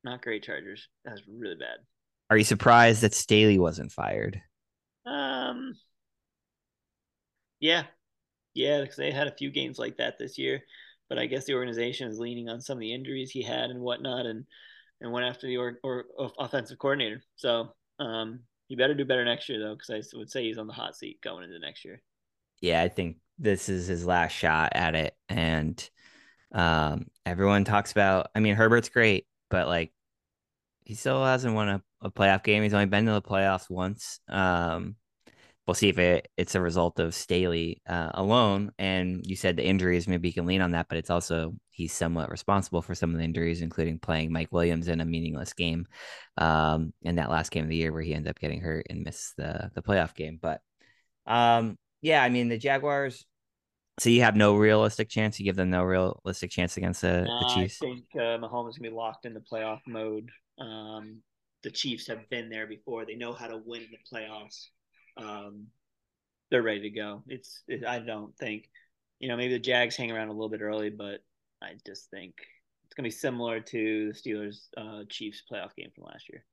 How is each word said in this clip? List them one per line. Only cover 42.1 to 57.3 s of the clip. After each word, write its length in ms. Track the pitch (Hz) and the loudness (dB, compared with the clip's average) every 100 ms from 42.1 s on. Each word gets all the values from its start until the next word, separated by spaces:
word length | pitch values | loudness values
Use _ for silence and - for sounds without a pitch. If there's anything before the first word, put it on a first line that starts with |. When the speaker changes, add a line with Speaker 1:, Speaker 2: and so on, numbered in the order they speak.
| 85 - | -2 -4
Speaker 2:
responsible 500 | - - 101 - 87 | -6 2 2 2 -4
for 140 | - 87 | -2 -2
some 160 | 85 | -2
of 80 | 82 | 0
the 40 | |
injuries, 380 | 82 82 85 85 | -2 0 -2 -2
including 380 | 82 82 82 80 | -4 -2 -2 -2
playing 320 | - 80 80 | -2 0 0
Mike 200 | 82 80 | -2 0
Williams 360 | 87 85 82 85 | 2 2 2 0
in 120 | 82 | -2
a 60 | 82 | -2
meaningless 480 | 82 82 76 - | -2 -4 -6 -8
game, 320 | - 85 82 85 - - - - - | -4 -2 -2 -6 -14 -18 -18 -12 0
um, 540 | 80 78 78 80 80 - | 2 4 4 2 -2 -6
in 140 | 82 85 | -4 -2
that 120 | 73 | 0
last 220 | 80 78 | -2 -2
game 140 | 82 78 | -4 -2
of 40 | |
the 60 | 80 | -2
year 180 | 82 | -2
where 80 | 80 | -2
he 140 | 80 78 | -4 -4
ended 160 | 78 | -4
up 80 | 76 | -6
getting 220 | 76 73 | -6 -4
hurt 260 | 85 80 - | -4 -6 -6
and 140 | 87 | -10
missed 340 | - - - - | -10 -12 -14 -8
the, 320 | 76 80 95 - | -8 -6 -8 -8
the 80 | |
playoff 320 | - 98 82 - | 2 2 2 -4
game. 240 | 78 80 | -10 -6
But, 200 | 82 78 _ _ _ _ _ _ - | -6 -6 _ _ _ _ _ _ 0
um, 500 | 117 120 117 113 - _ _ | 4 6 4 2 -8 _ _
yeah, 220 | 151 151 | 2 4
I 60 | 127 | 4
mean, 200 | 123 120 | 2 0
the 80 | 113 | 0
Jaguars, 720 | 139 135 143 139 139 120 - _ _ _ _ _ _ - | 0 0 0 0 -2 -6 -20 _ _ _ _ _ _ 0
so 100 | 120 | 6
you 120 | 117 | 8
have 140 | 117 107 | 8 8
no 200 | 104 104 | 8 8
realistic 520 | 107 107 107 - 107 | 6 6 4 0 -4
chance. 320 | - 107 - | 0 -2 0
You 60 | 98 | -2
give 100 | 95 | 0
them 120 | 92 | 2
no 140 | 90 | 2
realistic 640 | 92 92 92 - 95 95 90 | 2 2 0 -2 -8 -6 -6
chance 280 | - 90 - | -2 -2 -2
against 240 | 90 87 | -4 0
the, 60 | 87 | 0
the 180 | 90 | 2
Speaker 1:
Nah, 280 | 87 | 0